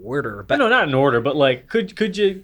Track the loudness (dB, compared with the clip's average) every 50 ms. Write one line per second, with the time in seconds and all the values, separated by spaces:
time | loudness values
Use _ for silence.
0 | -12 -6 -6 -6 -6 -6 -10 -12 -4 -2 0 0 2 2 2 2 2 2 2 2
1 | 2 4 2 2 0 0 0 2 2 2 2 -2 -6 -4 -4 -4 -4 -4 -4 -4
2 | -4 -4 0 0 0 0 0 -2